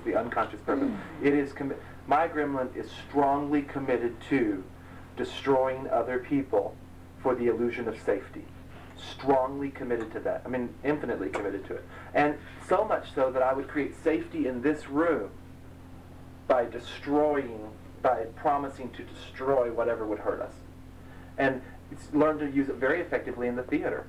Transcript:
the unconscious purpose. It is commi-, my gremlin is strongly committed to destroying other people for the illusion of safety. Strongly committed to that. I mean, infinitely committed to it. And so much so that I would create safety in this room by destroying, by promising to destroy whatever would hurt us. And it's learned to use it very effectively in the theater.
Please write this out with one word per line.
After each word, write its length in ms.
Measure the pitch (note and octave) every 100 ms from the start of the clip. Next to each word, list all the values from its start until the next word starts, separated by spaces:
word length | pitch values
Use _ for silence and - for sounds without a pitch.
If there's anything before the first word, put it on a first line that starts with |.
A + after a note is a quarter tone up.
| A#2
the 100 | -
unconscious 440 | A#2+ A#2 G#2+ A2
purpose. 300 | - D3 F3+ G#3 - -
It 100 | C#3
is 180 | C#3+ C#3
commi-, 240 | - C#3 - - - C3+
my 200 | C#3+ C3
gremlin 460 | D3+ D3 C3+ B2 -
is 140 | - - -
strongly 540 | C#3+ C#3 C#3+ D3 D3
committed 520 | C#3 C#3+ C3 A#2+ A#2+ A2+ -
to 340 | C#3 A2 F#2+ - - - - - -
destroying 640 | B2 - C3+ C3 C3 C3 C3+
other 280 | - A#2 B2+
people 560 | - C#3 C3+ G#2 - - - - - -
for 140 | C3 A#2+
the 120 | A#2+
illusion 400 | A2 A#2+ A#2+ A2+
of 100 | -
safety. 440 | - G2 - - - - - - - -
Strongly 720 | - - C3+ C3+ C3 C#3 C#3
committed 420 | - B2+ A2+ A2
to 60 | A2+
that. 200 | - - -
I 20 |
mean, 240 | B2+ A#2 -
infinitely 460 | C3+ D3 A#2+ - F#2+
committed 360 | A2 G2+ F#2+ -
to 80 | -
it. 80 | - - -
And 220 | - D3 D3 - - -
so 180 | F#3 G#3+
much 280 | F3 -
so 160 | D3 C3
that 120 | B2+
I 100 | B2
would 140 | C3+ C#3
create 260 | D3+ C3+ -
safety 460 | D#3+ D#3+ - E3 C3
in 140 | B2
this 260 | C#3 D3+ -
room 400 | C#3+ E3+ C3+ G2 - - - - - - - - - - - -
by 180 | B2+ A#2
destroying, 1040 | A#2+ - - C#3+ D3 D3+ C#3+ B2 A2 G#2+ - - -
by 220 | C3 A2+ A2+ -
promising 520 | D#3 C#3+ C3+ - B2
to 120 | -
destroy 680 | A#2+ - - - C3 C3+ A#2+
whatever 320 | A2+ A#2 A2+ G#2+
would 140 | G#2
hurt 220 | G#2 F#2+
us. 120 | - - - - - - - - - -
And 240 | C3+ B2+ - - -
it's 220 | - -
learned 260 | D3 D3+ D3+
to 100 | C#3+
use 200 | C#3 C3
it 60 | -
very 260 | C3+ E3+
effectively 460 | D#3+ - - A#2+ B2
in 60 | B2
the 60 |
theater. 420 | B2 D3+ E3+ -